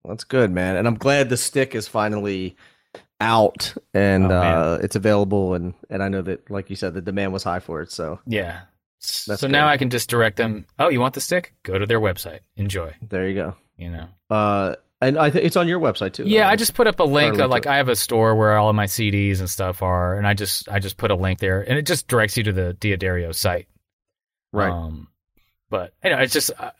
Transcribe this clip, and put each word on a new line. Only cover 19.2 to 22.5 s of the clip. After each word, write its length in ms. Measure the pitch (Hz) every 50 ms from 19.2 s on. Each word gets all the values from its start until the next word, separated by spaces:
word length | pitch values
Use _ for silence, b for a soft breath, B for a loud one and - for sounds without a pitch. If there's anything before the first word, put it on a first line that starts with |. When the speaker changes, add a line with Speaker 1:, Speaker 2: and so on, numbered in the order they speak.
| 101 101 98 92
Speaker 2:
and 100 | 92 90
stuff 320 | - - 95 92 90 -
are, 340 | 95 92 90 90 90 90 95
and 100 | 101 104
I 60 | 101
just, 380 | 101 101 104 90 - - - -
I 80 | 101 101
just 180 | 95 95 -
put 140 | - 117 104
a 40 | 101
link 220 | 90 95 95 92 -
there, 220 | 101 95 92 95
and 160 | 101 - 131 151
it 40 | 151
just 240 | 175 175 135 - -
directs 300 | 127 117 110 101 - 123
you 60 | 107
to 80 | 107